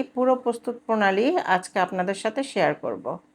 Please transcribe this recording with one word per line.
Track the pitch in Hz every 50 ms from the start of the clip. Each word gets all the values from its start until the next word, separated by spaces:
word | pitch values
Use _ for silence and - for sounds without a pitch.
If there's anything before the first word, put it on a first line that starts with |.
| 262 - -
পুরো | 254 254 254 262
প্রস্তুত | 254 - 240 233 233 - 247 240 240 _
প্রণালী | - 220 214 202 196 190 196 233 294 359 - - - 185
আজকে | 180 180 - - 202
আপনাদের | 185 185 190 185 180 190 196 196 -
সাথে | 220 214 277 269
শেয়ার | 269 - 202 165 147 147
করব। | - - 117 107 90 - 120 160 175 _ _